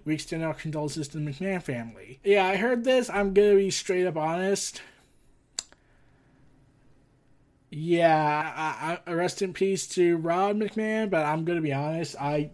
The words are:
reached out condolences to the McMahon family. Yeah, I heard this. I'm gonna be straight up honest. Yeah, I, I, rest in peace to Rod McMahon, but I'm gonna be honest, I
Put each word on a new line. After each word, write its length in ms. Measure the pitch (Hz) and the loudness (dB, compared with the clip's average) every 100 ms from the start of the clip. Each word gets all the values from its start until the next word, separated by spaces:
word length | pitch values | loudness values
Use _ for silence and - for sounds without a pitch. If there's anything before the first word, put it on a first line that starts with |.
| 151 | -4
reached 260 | 156 - | -4 -4
out 280 | 165 160 147 | -4 -4 -4
condolences 480 | 160 151 147 156 139 | -6 -4 -4 -6 -8
to 100 | 156 | -6
the 140 | 147 | -6
McMahon 320 | 135 190 180 | -4 -4 -4
family. 560 | - 120 117 98 - 131 | -4 -6 -8 -14 -20 -4
Yeah, 220 | 202 202 190 | 2 4 4
I 120 | 190 | 2
heard 260 | 240 240 | 0 0
this. 260 | 254 262 240 | 2 2 2
I'm 240 | 202 202 | 0 2
gonna 220 | 190 208 196 | 6 6 6
be 160 | 196 | 4
straight 340 | - - 185 180 | -2 -2 0 0
up 100 | 156 | 0
honest. 680 | 156 175 190 196 - - - _ _ _ _ _ _ - - - _ _ _ _ _ _ _ _ _ _ _ _ _ _ _ _ _ _ _ | -2 0 0 -2 -4 -10 -18 _ _ _ _ _ _ -12 -12 -18 _ _ _ _ _ _ _ _ _ _ _ _ _ _ _ _ _ _ _
Yeah, 840 | 147 160 170 165 156 151 151 156 135 | -8 0 4 6 6 2 0 -2 -4
I, 440 | 156 117 156 175 175 | -6 -4 -6 -6 -4
I, 60 | |
rest 280 | 170 175 - | -2 -2 -2
in 100 | 190 | -6
peace 360 | 180 196 190 - | -2 0 0 -2
to 280 | 185 175 170 | 2 2 2
Rod 380 | 165 175 202 208 | 0 0 0 0
McMahon, 540 | 208 220 220 220 214 | -2 -2 -2 -2 0
but 160 | 170 147 | 0 0
I'm 200 | 160 165 | 0 -2
gonna 160 | 170 | -2
be 120 | 156 | -2
honest, 420 | 139 151 165 160 - | -2 -4 -4 -6 -6
I 300 | 143 151 147 | -2 -2 -4